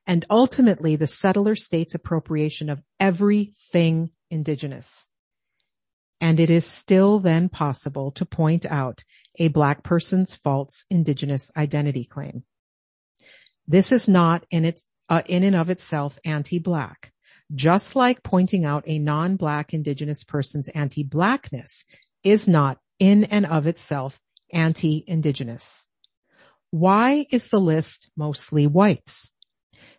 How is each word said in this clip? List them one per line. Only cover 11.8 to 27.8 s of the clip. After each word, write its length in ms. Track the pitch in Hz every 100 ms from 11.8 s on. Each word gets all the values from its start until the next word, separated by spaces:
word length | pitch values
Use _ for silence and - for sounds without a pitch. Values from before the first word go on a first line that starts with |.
| 147 135
claim. 400 | 120 - 143 123 - _ _ _ _ _ _ _ _ - _ _ -
This 260 | 175 190
is 160 | 254 -
not 360 | 185 170 165 -
in 140 | 170
its, 220 | 160 165 - _ _
uh, 140 | 165 -
in 180 | 180
and 100 | 196
of 160 | 185 165
itself 480 | 185 - 156 143 -
anti-Black, 880 | 160 151 143 175 165 165 104 - - _ _ _ _
just 400 | 143 151 190 -
like 280 | 262 247 247
pointing 420 | - 185 185 190
out 200 | 156 147 -
a 120 | 156
non-Black 760 | 151 151 175 190 165 147 147
Indigenous 500 | 160 147 139 147 147
person's 440 | - 147 135 147 135
anti-Blackness 1160 | 156 147 - 139 151 190 269 - - - - - _ _ _
is 240 | 190 208 208
not 300 | 165 139 - _ _
in 260 | 190 208
and 220 | 214 208 175
of 200 | 160 151
itself 520 | 165 - 143 131 - _ _ _
anti-Indigenous. 1300 | 170 160 160 160 151 - 165 151 135 117 117 - - _ _ _ _ _ _ _ _ _
Why 560 | 160 180 208 247 285 285
is 180 | 247 -
the 100 | 214
list 520 | 180 156